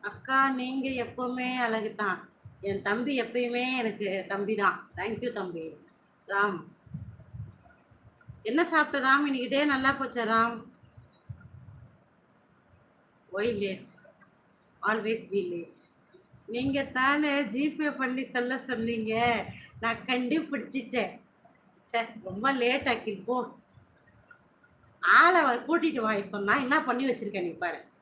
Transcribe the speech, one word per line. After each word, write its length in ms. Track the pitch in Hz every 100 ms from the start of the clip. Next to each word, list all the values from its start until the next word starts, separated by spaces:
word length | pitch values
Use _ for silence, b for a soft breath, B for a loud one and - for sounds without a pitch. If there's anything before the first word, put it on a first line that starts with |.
அக்கா, 480 | 208 - - 262 269
நீங்க 400 | 262 254 269 262
எப்பவுமே 680 | 254 233 - 247 254 254 254
அழகு 380 | 240 220 208 -
தான். 340 | 202 185 - _ - -
என் 200 | 196 196
தம்பி 400 | 196 214 247 269
எப்பயுமே 560 | 226 240 240 240 254 254
எனக்கு 480 | 220 202 196 190 185
தம்பி 280 | 196 202 208
தான். 340 | 190 - - -
Thank 240 | 196 220
you, 100 | 247
தம்பி. 440 | 226 185 165 160 151 - _ _ _ -
ராம். 360 | 196 202 185 - - - - - - - - - - - - _ - - _ - -
என்ன 220 | 220 269 339
சாப்பிட்ட, 420 | 330 294 285 262
ராம்? 180 | 277 294
இன்னைக்கு 220 | 262 247
டே 160 | 277 294
நல்லா 260 | 269 269
போச்சா, 320 | 277 262 240 220
ராம்? 380 | 226 233 233 - - - - - _ _ - - - - - - - _ _ _ _ _ _ _ _ _ _ _ _ _
Why 120 | 190 226
late? 420 | 208 196 185 - - - _ - _ _ _ _ _
Always 480 | 202 220 208 220 -
be 100 | 196 180
late. 280 | 175 165 - _ _ _ - _ - -
நீங்க 380 | 233 269 277
தானே 580 | 269 254 262 294 302 285
ஜிபே 540 | 254 233 294 294 302 277
பண்ணி 300 | 262 254 247
சொல்ல 320 | 247 247 262
சொன்னீங்க. 880 | 262 240 226 233 214 220 240 226 - B B -
நான் 260 | 226 233 -
கண்டுபிடிச்சிட்டேன். 1120 | 254 247 320 - 269 - 269 - 247 185 - - _ - _ _ _ _
ச்சே, 160 | 233 226 226
ரொம்ப 280 | 190 185 254
லேட் 380 | 269 240 269 269
ஆக்கி 260 | 226 220 196
போ. 420 | 214 254 226 - _ - _ _ _ - _ - _ _ _ _ _ _
ஆளை 440 | 170 220 330 359
வ-, 200 | 285 240 254
கூட்டிட்டு 360 | 339 320 269
வா 240 | 220 208 202
சொன்னா 300 | 208 202 247
என்ன 280 | 254 302
பண்ணி 220 | 302 247 269
வச்சிருக்க 360 | 233 208 196
நீ 80 | 175
பாரு. 400 | - 175 151 - _